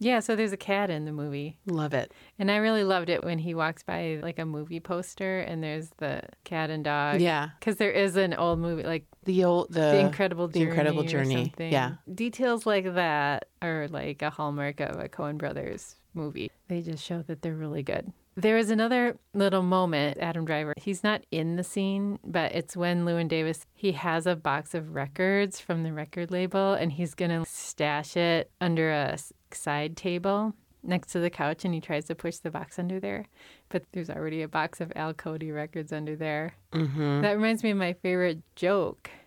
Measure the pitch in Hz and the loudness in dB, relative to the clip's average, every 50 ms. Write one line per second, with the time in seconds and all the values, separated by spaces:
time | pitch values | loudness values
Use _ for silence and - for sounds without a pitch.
0 | 208 240 254 226 214 - 226 208 220 208 196 - - - 196 196 208 185 160 151 | 0 2 2 2 2 0 0 0 0 -2 -2 -6 -2 -2 0 0 0 0 -2 -2
1 | 151 151 151 147 143 147 143 143 143 156 151 _ - 196 170 156 151 147 143 131 | -4 -6 -6 -6 -6 -6 -6 -6 -6 -8 -10 _ -6 -4 -2 -2 0 0 0 0
2 | 117 - - - - - _ - 196 196 208 214 214 220 220 214 202 190 190 180 | -2 -2 -8 -20 -20 -20 _ -2 0 2 2 4 4 4 4 4 4 4 2 2
3 | 170 170 170 - - 170 170 160 160 170 165 165 156 160 165 - - - 180 170 | 2 2 0 0 0 0 -2 -2 -2 -2 -2 0 0 -2 -2 -4 -8 -6 -4 -4
4 | 170 165 160 151 156 170 165 - 165 160 151 147 151 160 170 165 165 - 180 175 | -2 -4 -4 -4 -6 -6 -6 -4 -6 -4 -4 -6 -6 -6 -8 -10 -6 -4 -4 -4
5 | 180 - - - 196 190 190 185 - - 170 160 160 156 151 156 160 160 - - | -4 -6 -8 -6 -4 -2 -2 -2 -2 -4 -4 -4 -4 -4 -4 -6 -8 -10 -10 -6
6 | 156 139 135 - - - - _ _ - 180 160 156 151 160 156 147 151 147 147 | -4 -4 -4 -4 -8 -12 -16 _ _ -6 -4 -2 -2 -2 -2 -2 0 0 2 2
7 | 143 147 147 156 175 170 156 147 147 156 - - - 226 202 - 220 202 - 190 | 2 2 4 4 4 4 4 2 0 -2 -6 -4 -2 -2 0 2 2 2 4 4
8 | 196 196 170 196 190 175 160 - 170 170 170 165 170 170 170 160 - - 165 160 | 4 4 4 4 2 2 2 2 2 2 2 2 0 -2 -2 -2 -2 -2 -4 -4
9 | - _ - _ - 185 185 185 180 175 175 175 - - 170 165 156 151 143 - | -6 _ -20 _ -2 2 4 6 6 8 6 6 4 2 2 4 6 6 8 8
10 | 190 190 - - 196 185 180 170 175 165 160 170 165 165 165 165 147 151 160 151 | 6 6 4 2 2 2 2 0 -2 0 2 2 2 4 4 4 4 4 4 2
11 | 156 165 156 139 135 131 131 127 123 165 - - 165 165 156 135 127 127 170 - | 0 2 2 2 2 4 2 2 2 0 -2 -4 -2 0 2 2 2 2 -2 -8
12 | - - 185 185 226 240 220 - 262 247 233 226 226 226 208 196 185 185 175 185 | -12 -12 -6 -4 -4 -4 -2 0 2 2 2 2 2 2 2 2 2 2 2 2
13 | 175 160 151 147 143 143 143 - - _ _ - 180 165 160 156 147 147 160 139 | 2 4 4 2 2 2 0 0 -4 _ _ -6 -4 -2 -2 -2 -4 -4 -4 -6
14 | 135 147 143 - 147 151 143 - 151 147 147 147 143 143 143 147 147 - - - | -6 -6 -6 -4 -4 -4 -2 -2 -4 -4 -2 -2 -4 -4 -4 -4 -4 -4 -4 -6
15 | - - - - 156 147 151 147 147 143 147 143 - - - - - - - _ | -8 -8 -6 -6 -6 -6 -4 -4 -6 -6 -4 -6 -6 -6 -8 -10 -12 -16 -20 _
16 | _ _ - 170 151 151 - 67 90 - _ _ _ - 180 170 165 165 160 143 | _ _ -10 -8 -8 -6 -6 -6 -8 -8 _ _ _ -6 -6 -4 -4 -6 -8 -8
17 | - - 175 170 - - 160 147 - 165 156 156 156 151 147 151 139 - - - | -6 -6 -6 -6 -4 -6 -8 -6 -4 -6 -4 -4 -4 -4 -4 -4 -2 -2 -2 -4
18 | - - - _ _ _ - 185 175 214 220 226 226 202 226 214 226 233 254 247 | -4 -8 -12 _ _ _ -8 2 4 4 6 6 4 4 2 2 2 4 4 4
19 | 240 240 240 - _ _ - 202 202 196 185 190 180 180 185 185 185 175 160 143 | 2 2 0 -4 _ _ 0 2 4 4 4 4 4 4 4 4 4 4 4 2
20 | 147 147 143 - - 170 165 170 160 156 156 151 151 151 147 - - 202 196 175 | 2 2 0 -2 -2 -2 -2 -2 -2 0 0 0 0 -2 -4 -4 -4 -4 -4 0
21 | - 208 214 - - - - 160 160 165 170 180 180 - - 208 196 196 196 196 | 2 0 0 0 -2 -4 -4 -2 0 0 0 -2 -2 -4 -2 -2 0 0 0 0
22 | 202 202 202 - - - 165 175 156 - - 170 170 - - 180 175 175 175 175 | 0 -2 -4 -6 -8 -4 0 0 0 0 0 -2 -6 -4 -4 -2 0 0 2 2
23 | 170 170 170 170 170 156 165 160 156 160 160 160 - _ _ - - 196 160 139 | 2 2 2 0 0 0 0 0 0 0 -2 -4 -8 _ _ -2 -2 -2 -2 0
24 | 170 175 160 165 160 180 175 160 160 156 139 160 156 - - 170 156 156 160 139 | 0 0 0 2 2 0 0 0 0 0 0 0 -2 -4 -6 -6 -6 -4 -4 -4
25 | 139 139 143 - 185 190 196 202 202 196 196 - - - 170 165 160 160 156 156 | -6 -4 -2 0 2 4 4 4 2 0 -2 -8 -4 -2 -2 0 0 -2 -4 -6
26 | 156 160 - 175 175 170 180 180 185 180 196 196 196 196 196 - 156 170 139 160 | -8 -8 -6 -6 -4 -2 0 0 0 2 2 2 4 4 4 2 2 0 0 0
27 | 180 151 - - 180 170 170 165 165 - - - - - - - 151 147 147 147 | -2 -4 -2 -2 0 0 2 0 -2 -4 -8 -12 -10 -10 -4 -2 0 0 0 0
28 | 151 - - 180 170 170 165 165 - - _ - 185 175 165 160 160 160 156 147 | -2 -2 0 0 2 4 4 2 0 -2 _ -2 0 0 2 2 2 2 2 2
29 | 139 135 - - - - - _ _ _ - - - 156 147 147 151 160 165 - | 0 0 -2 -6 -8 -14 -18 _ _ _ -14 -8 -4 -2 -2 -2 -2 -4 -6 -4
30 | - 185 175 175 175 196 202 202 214 220 208 _ _ _ _ _ - 175 180 180 | -4 -2 -2 0 0 0 0 0 0 -2 -4 _ _ _ _ _ -4 -2 -2 -2
31 | - - - 180 170 175 170 - 151 147 160 - - 180 170 160 - - 160 147 | -2 -2 -2 0 0 0 0 0 -2 -2 -2 -2 -2 -2 -2 -2 -2 -2 -4 -4
32 | 151 - 165 - - 170 165 - - 165 147 147 151 - - - 180 175 190 190 | -2 -4 -8 -6 -4 -6 -6 -6 -8 -8 -6 -6 -10 -8 -8 -6 -4 -4 -4 -4
33 | 196 202 196 208 208 - _ _ - - - - _ - - 175 - _ - 180 | -4 -6 -6 -6 -8 -12 _ _ -20 -20 -20 -20 _ -6 -6 -6 -6 _ -8 -8
34 | 165 170 - 156 156 156 156 160 156 156 - 160 156 160 - - 170 165 - - | -8 -6 -8 -6 -6 -6 -4 -4 -6 -4 -2 -2 -2 -2 -2 -6 -8 -8 -6 -6
35 | 156 160 156 160 - 165 160 156 160 156 151 151 151 156 - 165 156 160 160 151 | -6 -6 -6 -6 -8 -8 -6 -6 -6 -6 -6 -6 -6 -6 -6 -8 -8 -6 -6 -6
36 | 156 151 156 156 160 156 151 151 156 170 - _ _ _ - 160 160 139 135 156 | -6 -6 -6 -6 -4 -4 -2 -2 -4 -6 -8 _ _ _ -2 0 0 0 0 0
37 | 151 147 143 143 175 208 202 214 214 226 226 220 233 220 202 196 185 175 175 - | 0 2 2 2 2 2 2 2 2 2 2 2 0 0 2 2 0 0 -2 -2
38 | - 185 180 180 180 180 160 160 - _ _ - 175 180 202 196 165 98 - _ | 0 0 2 4 4 2 0 -2 -8 _ _ 0 2 4 4 4 2 0 -2 _
39 | - - - - - | -16 -20 -20 -20 -20